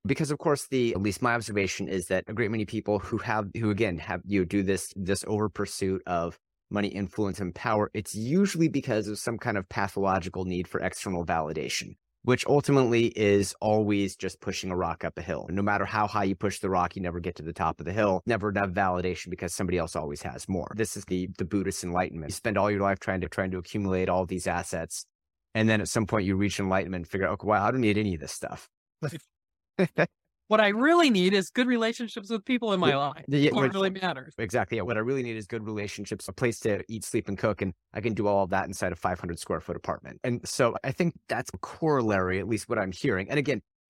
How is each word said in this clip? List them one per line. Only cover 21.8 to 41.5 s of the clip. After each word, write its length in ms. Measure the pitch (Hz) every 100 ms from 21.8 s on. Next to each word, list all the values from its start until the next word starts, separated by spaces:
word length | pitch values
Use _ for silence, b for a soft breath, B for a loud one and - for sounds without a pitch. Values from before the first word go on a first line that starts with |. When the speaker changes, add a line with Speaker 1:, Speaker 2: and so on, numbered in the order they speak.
Speaker 1:
enlightenment. 460 | 90 87 92 82 76
You 60 | -
spend 220 | 117 101
all 120 | 101
your 120 | 104
life 180 | 98 95
trying 220 | - 95
to, 80 | 90
trying 220 | - 92
to 60 | 92
accumulate 520 | 87 107 98 92 92
all 160 | 90 87
these 220 | 92 92
assets. 580 | 85 87 85 82 - - _ _ _ _ 113
And 120 | 110
then 140 | 107
at 60 | 90
some 180 | 117 104
point 200 | 110 95
you 100 | 95
reach 240 | 101 -
enlightenment 440 | 98 95 85 92
and 40 | 85
figure 180 | 98 92
out, 80 | 101
"Okay, 120 | 95
well, 160 | 104
I 80 | 107
don't 100 | 131
need 160 | 110 104
any 160 | 107
of 60 | 82
this 140 | 71
stuff." 360 | - - - - _ _ _
<laughs> 1080 | 151 160 - _ _ _ _ - 180 - 175 - _ _ _
Speaker 2:
What 100 | 214
I 100 | 208
really 420 | 214 285 349 311
need 240 | 202 180 196
is 160 | 175
good 160 | - 254
relationships 640 | 240 226 233 233 - 196
with 120 | 226
people 300 | - 247 226
in 60 | 190
my 100 | 160
Speaker 1:
Yeah, 80 | 139
Speaker 2:
life. 280 | 139 135 -
Speaker 1:
yeah, 100 | 143
yeah, 140 | 147
Speaker 2:
What 140 | - 131
Speaker 1:
what 80 | 143
Speaker 2:
really 160 | 190
matters. 420 | 190 185 131 - -
Speaker 1:
Exactly. 380 | 107 117 101 113
Yeah. 40 |
What 160 | 113 110
I 40 |
really 200 | 113 135
need 160 | 120 113
is 80 | 101
good 180 | 117
relationships, 640 | 107 107 101 - 101 101 -
a 60 |
place 260 | 92 123 110
to 220 | 113 98 -
eat, 140 | 110
sleep, 240 | - 117 104
and 100 | 98
cook. 240 | 113 101
And 100 | 98 - _
I 80 | -
can 140 | 110 104
do 100 | 101
all 200 | 98 95
of 40 |
that 160 | 95 92
inside 260 | 98 95
a 40 | 82
five 240 | 95 90
hundred 180 | 87 85
square 220 | - 82
foot 140 | - -
apartment. 440 | - - 65 -
And 180 | 127 120 -
so 260 | - 120 -
I 80 | 131
think 220 | - 175 - _
that's 240 | 117 -